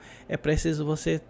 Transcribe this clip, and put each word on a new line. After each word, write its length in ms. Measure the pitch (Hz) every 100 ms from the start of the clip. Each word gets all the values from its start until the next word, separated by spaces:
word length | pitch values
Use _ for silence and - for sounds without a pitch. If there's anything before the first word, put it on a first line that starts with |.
| - - -
é 80 | -
preciso 480 | 151 156 165 151
você 380 | 151 151 - 160 -